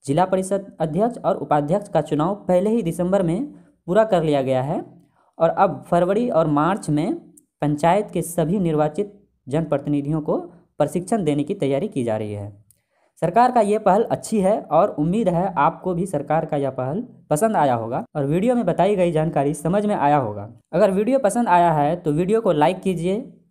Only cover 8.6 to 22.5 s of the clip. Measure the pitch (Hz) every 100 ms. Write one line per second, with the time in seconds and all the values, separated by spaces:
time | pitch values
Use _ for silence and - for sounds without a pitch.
8.6 | 170 151 151 151 202 - _ _ - 143
9.6 | 160 143 - 143 143 156 151 208 - -
10.6 | _ _ - 185 175 226 156 147 147 -
11.6 | 139 139 208 143 117 107 107 104 101 104
12.6 | _ _ _ _ _ _ 165 175 247 247
13.6 | 208 208 208 190 233 - - 220 185 220
14.6 | - 151 202 - 156 202 196 170 190 170
15.6 | 143 - 185 170 - 147 147 156 160 147
16.6 | 139 131 131 175 - - _ 151 220 202
17.6 | 143 120 113 135 - 160 139 160 226 240
18.6 | 185 165 180 202 175 160 160 156 143 151
19.6 | 160 202 208 208 143 147 120 104 104 -
20.6 | _ 165 202 190 214 269 208 208 233 175
21.6 | 170 156 147 175 160 147 180 220 220